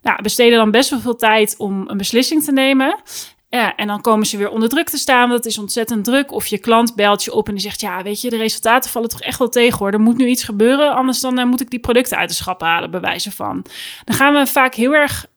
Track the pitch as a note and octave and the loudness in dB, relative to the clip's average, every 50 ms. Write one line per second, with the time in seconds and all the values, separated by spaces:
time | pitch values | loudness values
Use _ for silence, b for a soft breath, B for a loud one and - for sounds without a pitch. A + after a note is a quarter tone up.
0 | _ A#3+ G3 - G3+ G#3 - - A#3+ A#3 A#3+ A3+ A3 G#3+ G#3 A#3 C#4 - D4 A#3+ | _ -2 -2 0 -2 -4 2 4 6 6 6 6 4 4 4 2 2 2 -2 -4
1 | G#3 B3 A3+ A#3 A#3 G#3+ A3 A3 G#3+ G#3 - - G#3+ G3 G3 F#3+ F#3+ - G#3 G3 | -2 -4 -2 2 2 4 4 4 2 0 -2 -6 -6 -6 -4 -6 -6 -6 -6 -6
2 | G3 - - A#3 C4 - E4 D#4 D4+ D4+ C#4 C4+ C4+ C4+ C#4 C4 C4 C#4+ G4+ - | -4 0 0 2 2 2 0 0 0 2 2 2 2 4 2 2 2 2 -2 -4
3 | B B B B B B B B _ _ - B3 A3+ G3 - - G#3 G#3 G#3 G#3 | B B B B B B B B _ _ -2 0 0 0 -2 -4 -4 -4 -4 -2
4 | - A#3+ A3 G#3+ G#3+ - - G3+ G3+ G#3 - A3+ A3 A3+ C4+ D#4 E4+ - - C4+ | 2 2 2 4 2 0 -2 -4 -4 -2 0 0 0 2 2 0 -2 -2 -4 -6
5 | - - C4 B3 B3 B3 A#3+ A#3+ A#3 A#3 G#3+ G#3+ G#3 F#3+ - A#3+ A3+ A3 A#3+ G#3+ | 0 2 4 4 4 4 2 0 -2 -4 -6 -6 -6 -6 -4 -4 -4 -2 -2 -2
6 | G3 A#3+ B3 C#4 C#4+ C#4 - A3 F#3+ - G#3 G3 - A3+ A3+ A3+ A#3+ A#3 A#3 G#3 | 0 2 0 0 0 -2 -6 -8 -6 -4 -6 -4 0 2 2 4 2 0 0 2
7 | G3+ G#3 G3+ G3+ - - - A3 G#3 - G3+ G3 F#3+ G#3 F#3+ - G#3+ G3+ F3+ F#3 | 2 2 2 2 -2 -2 -2 -2 -2 -2 -6 -6 -8 -8 -8 -8 -8 -6 -6 -6
8 | F#3 G3+ G#3 G#3 - B3 A3+ A3 A3 A3 - - - A3 A#3 C4 B3+ - - A#3 | -6 -6 -8 -6 -4 -4 -2 -2 -2 -2 -4 -2 2 2 2 2 2 -2 -6 -4
9 | A#3 A3+ - - - - A#3+ - C4 A3+ - B3 A#3+ A#3+ - - G3+ G3 G3 G#3+ | -4 -6 -6 -8 -8 -10 -4 -2 -2 0 2 2 2 2 2 0 -2 -2 2 2
10 | A3 A#3 A#3 A#3+ C4 A#3+ B3+ - - - G#3 G3+ A3 A#3+ C4+ C#4 D4+ D4 C4+ B3+ | 2 2 4 2 2 0 0 -2 -2 -6 0 2 2 2 4 4 2 2 2 0
11 | C4 C4 B3 - - B3+ B3+ B3+ B3 B3 B3 B3 C4+ A#3+ B3 B3 - - A#3+ B3 | 0 0 -2 -2 -2 -2 -2 0 0 0 0 -2 -4 -6 -8 -6 -2 2 2 2
12 | B3+ - - F3 F3+ E3+ E3+ - - - F#3 - E3 E3 E3+ E3+ E3+ E3+ E3+ F#3 | 2 2 -2 -4 -4 -4 -6 -6 -6 -6 -8 -4 0 0 0 0 -2 -6 -8 -6
13 | F3+ F3 F3 E3+ - G#3 F#3 - G#3 - F#3 F#3 F#3+ B B B B B B B | -6 -6 -6 -6 -8 -10 -8 -8 -8 -6 -6 -8 -10 B B B B B B B
14 | B - A3 - C4+ C#4+ C#4+ D4 C#4 - - C#4 C4 B3+ - A3 A#3 B3+ D4+ D4+ | B -4 0 2 4 4 4 4 2 2 2 2 0 0 0 0 0 2 4 2
15 | D4 C#4 - - - - _ | 2 0 -2 -8 -12 -16 _